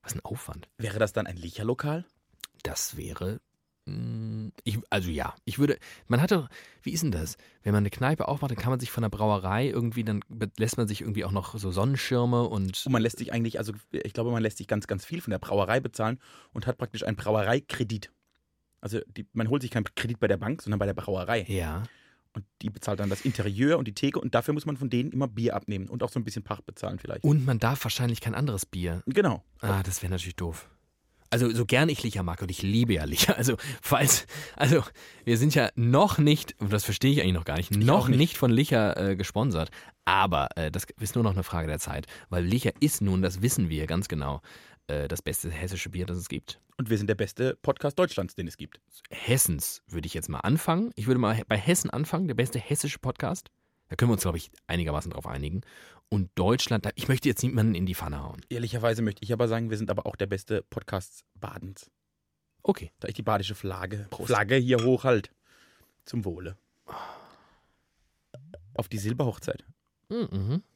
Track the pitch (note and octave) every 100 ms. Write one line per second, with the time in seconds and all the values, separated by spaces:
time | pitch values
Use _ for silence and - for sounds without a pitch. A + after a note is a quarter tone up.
0 | - - - A#2+ - - - _ A2 G#2
1 | G#2+ - G2+ F2 E2+ - G#2+ B2+ D3 D#3
2 | F3+ _ _ _ - _ - - - -
3 | F2+ E2 F2+ A2 _ _ _ _ - G2+
4 | A#2 A2+ A2+ A2 A2 - - G#2+ - G2+
5 | F2+ D2+ - - - G#2+ C#3+ - - -
6 | _ B2 F3 F#3+ D3 - - _ - D#3+
7 | D#3+ E2+ D#2+ - - _ - G#2 G2+ -
8 | B2+ D#3 - C#3 C#3 G#2+ A#2+ B2+ B2 -
9 | A2 G2+ G#2+ G#2 F#2 G2+ C#3 - A#2 A#2
10 | A2 G#2 - A2+ G#2+ - A2 - A2 G#2
11 | - G#2 - G2 F2+ A2+ G2 F2+ A2+ C3+
12 | - B2 A#2+ A#2+ A#2+ G#2+ F#2+ F#2 - B2+
13 | A2+ - A#2+ A#2 A#2 - G#2+ G#2+ _ -
14 | - G#2+ A#2 A#2+ A2 - G#2+ G#2+ - G2+
15 | - E3+ - F#2+ - G2+ F#2+ A#2+ A#2 -
16 | A2 B2+ - - - - A2 - - A2+
17 | - G#2+ - G#2+ G2+ C3 - - A2 G#2+
18 | - _ _ _ _ _ _ _ - A2
19 | - - - - A2 C#3 B2+ A#2+ G2+ -
20 | A#2 A#2 G#2+ G2 G#2 D#3 - G#2 G2+ G2
21 | - F#2+ F2+ A#2 F#2+ F#2+ E2 D#2+ A2+ -
22 | _ _ _ - G2 _ G#2 G2+ - G2+
23 | G2+ G2 C#3 - G#2+ G2+ C#3 D#3+ B2 G2+
24 | C#3 - C3 A#2+ B2 D3 D3 C#3 C3+ A#2+
25 | C#3 C3 C3+ G#2+ A2+ G2 - G2+ F#2+ A#2+
26 | B2 - G#2+ G#2+ G2+ G#2 - - G2 G2
27 | - - - D3 C3 A#2 A2+ C#3 A#2 -
28 | B2 A#2 A#2 A2 C#3+ G2+ - F#2 F2 E2+
29 | - C3+ F#3+ G2 _ - A2 G2 F#2 F#2
30 | F#2 F2+ F2+ F2 F2 D#2+ - _ _ _
31 | _ _ _ A#2 A#2+ A2+ A#2 B2 D#3+ D3
32 | A#2+ G2+ F2+ E2 F2+ F2+ G2 A2 A#2+ F2+
33 | D2+ - - - B2+ A2+ C#3+ B2 - C3
34 | C#3 - - - - - C#3 D#3 G#2+ -
35 | - - - A#2 C#3+ D3 A#2+ - A#2 C3+
36 | G3+ - D3 D3 - - G2+ G#2 - G2+
37 | C3 C#3+ F#2 F2 E2 D2+ E2+ G2+ A2+ F3
38 | B2 C3 E3 - B2+ A#2 C#3+ B2 G#2+ -
39 | G2 F#2+ F#2+ G2+ C3 E2+ D#2 - - _
40 | - F#2+ G2 E2 C2+ - D#2 F#2+ - -
41 | G#2+ B2 A2+ F#2+ F2+ F2 D#2+ D2 - -
42 | - - - F2+ F2 A#2 A#2+ - D3 -
43 | G2+ F#2 F#2 F#2 A2+ - F2 D#2 D#2 E2
44 | - D#2+ C#2 C#2+ - - - - - D2
45 | C#2+ D#2+ - D2+ E2+ D#2+ F2+ F#2+ - F2+
46 | F2 F2+ F2+ C#2 - - _ - A#2+ A2
47 | G#2 G#2 G2+ - B2+ - - - D3 C#3+
48 | F3+ - F#2 - E2+ - D#2 - _ -
49 | - - - C3 G#2+ D2+ - - _ F2
50 | D#2+ E2 D2+ D2 F#2+ D#3 - E3 A#3 -
51 | G#2+ B2+ A2 A2 - G#2+ F#2+ F3+ - -
52 | D#3 E3+ F#3 A#2 B2+ - - D3+ D3 -
53 | B2+ - C3 F3+ - _ _ _ _ F#2
54 | A#2+ G#2 F#2 E2+ - - - E2+ D#2+ D2
55 | F2 E2 - - D2 F#2 - - - -
56 | _ G#2+ F#2 - F#2 B2+ - A2+ G#2+ -
57 | - C3 C#3+ A2 B2 C3 A2 F2 F#2 F2+
58 | E2+ C#2+ C#2+ - - A#2+ A#2 A#2+ A#2 A2+
59 | A2 G2 G#2 A2+ A#2+ A2+ A2+ G#2+ G#2+ G#2
60 | - - G2 G2 - G#2+ - - - G2
61 | - - _ - G#2 - F#2+ F#2+ - _
62 | _ _ _ _ _ _ - G3 E2 _
63 | - - A2 G#2+ F#2+ G#2 G2 F#2 F#2 G#2
64 | G2+ - F2+ A2 G#2 C3 B2 B2 A#2 B2+
65 | C3 A#2 - _ _ _ _ _ _ _
66 | - B2 F#2+ E2+ F2 F#2+ _ _ - -
67 | - - - - _ _ _ _ _ _
68 | _ _ _ - D3 F#3 - - A2+ A2
69 | G2+ B2 C3+ - - - - - _ _
70 | _ A3+ A3+ G2 G2 D#3 -